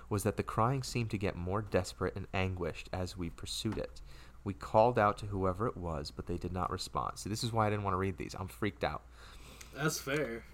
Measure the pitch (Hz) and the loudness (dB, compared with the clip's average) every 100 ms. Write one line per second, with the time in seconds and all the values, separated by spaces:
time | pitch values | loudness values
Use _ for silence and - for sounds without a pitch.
0 | - 104 104 - - - 113 135 - 123 | 0 2 2 2 0 4 4 2 0 -2
1 | 113 104 101 - 90 104 101 90 90 - | 0 0 0 -2 0 0 2 2 2 -2
2 | 92 101 90 98 92 90 80 - - 92 | -2 -2 -4 0 0 0 -2 -2 -4 -4
3 | 90 - 85 - - - 110 - - - | -2 -2 -6 -6 -6 -2 -2 -2 -4 -6
4 | - - - - 101 - - 110 117 120 | -14 -14 -16 -8 -6 -4 4 8 8 8
5 | 104 - 104 98 95 90 120 - 87 76 | 6 4 -2 2 2 2 0 -2 -4 -4
6 | 76 - - 87 90 90 - 90 - 69 | -4 -6 -4 -4 -2 -2 -2 -2 -4 -2
7 | 57 - 92 110 117 113 107 104 101 90 | -2 -4 -4 -2 0 2 2 2 2 2
8 | 95 90 - - 95 - 104 - 78 - | 2 0 -6 -6 -6 0 -2 2 -2 -2
9 | - - - - - - - 123 156 - | -10 -20 -18 -16 -16 -16 -12 0 0 0
10 | 135 151 123 113 - | 0 0 0 -4 -8